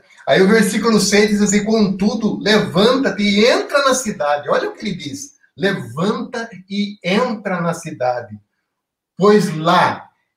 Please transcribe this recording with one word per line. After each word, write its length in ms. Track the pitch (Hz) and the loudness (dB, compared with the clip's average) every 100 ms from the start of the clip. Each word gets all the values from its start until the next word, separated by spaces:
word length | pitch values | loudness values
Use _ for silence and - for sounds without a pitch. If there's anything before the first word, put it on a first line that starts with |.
| _ _ - | _ _ 0
Aí 120 | 151 | 4
o 80 | 190 | 4
versículo 520 | 226 - 226 233 208 | 4 2 0 2 2
seis 300 | - 202 214 | 2 2 2
diz 100 | 208 | 2
assim, 240 | 196 208 208 | 2 2 2
"Contudo, 720 | 220 190 - 208 254 208 147 | 2 0 0 -2 0 -2 -2
levanta-te 840 | 196 214 - 156 220 262 269 - | 0 2 2 2 2 2 0 -2
e 200 | 202 202 | 0 2
entra 400 | 233 311 - 285 269 | 4 2 0 0 0
na 100 | 254 | 0
cidade." 520 | 214 170 147 147 - | -4 -4 -2 -2 0
Olha 220 | - 415 | -2 -2
o 40 | |
que 120 | - 214 | -6 -8
ele 100 | 147 | -8
diz. 400 | 143 139 - _ _ - | -10 -12 -16 _ _ -4
"Levanta 880 | 190 160 117 131 196 240 - - - 185 - | -2 -2 -6 -4 -2 -2 -6 -8 -10 -14 -10
e 280 | 202 202 - | -6 -6 -6
entra 560 | 175 208 247 214 196 175 | -2 0 0 -4 -6 -4
na 140 | 170 | -4
cidade. 680 | 160 156 123 123 120 107 107 _ _ _ _ _ _ _ - | -6 -10 -6 -4 -4 -8 -16 _ _ _ _ _ _ _ 0
Pois 380 | 202 208 156 156 | 4 4 2 -2
lá", 540 | 160 180 131 - - _ _ | 0 2 2 -2 -12 _ _